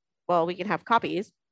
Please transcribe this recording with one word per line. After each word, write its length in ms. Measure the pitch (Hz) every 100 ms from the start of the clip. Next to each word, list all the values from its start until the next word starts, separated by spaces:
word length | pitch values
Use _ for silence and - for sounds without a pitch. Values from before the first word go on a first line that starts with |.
| _ _ -
well, 180 | 175 170
we 100 | 170
can 120 | 196
have 180 | 160 -
copies 460 | 226 151 165 220 _ _